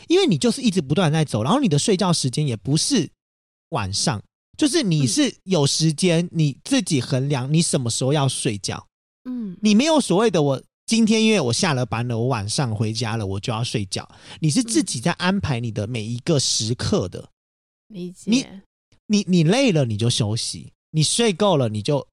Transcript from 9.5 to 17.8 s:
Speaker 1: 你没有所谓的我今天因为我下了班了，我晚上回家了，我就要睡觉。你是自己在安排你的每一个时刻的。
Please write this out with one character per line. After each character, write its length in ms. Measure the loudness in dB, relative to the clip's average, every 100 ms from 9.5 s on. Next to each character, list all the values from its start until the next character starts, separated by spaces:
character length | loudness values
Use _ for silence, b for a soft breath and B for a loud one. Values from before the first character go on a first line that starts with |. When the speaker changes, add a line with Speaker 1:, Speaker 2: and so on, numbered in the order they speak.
| -2
Speaker 1:
你 140 | 4
没 100 | 4
有 160 | 4 2
所 160 | 2 2
谓 140 | 2
的 100 | 2
我 220 | 0 -2 -8 _ -2
今 180 | 2
天 200 | 4 4
因 80 | 4
为 80 | 2
我 120 | 2
下 220 | 0 0
了 100 | 0
班 220 | -2 -4 -2
了， 100 | -2
我 120 | -2
晚 200 | -2 -4
上 240 | -2 -2
回 200 | -2 -2
家 240 | -4 -4 -4
了， 100 | -4
我 140 | -4
就 120 | -4
要 120 | -4
睡 200 | -2 -4 -4
觉。 220 | -8 -10 B B B
你 100 | 0
是 140 | 0
自 180 | 0 0
己 180 | 0 -2
在 100 | -4
安 280 | -2 -2 0
排 180 | -2 -2
你 140 | -4
的 120 | -4 -4
每 180 | -6
一 120 | -6 -6
个 200 | 0 0
时 340 | 0 -2 -2
刻 340 | -4 -2 -2 -2
的。 120 | -8 -16 _ _ _ _ _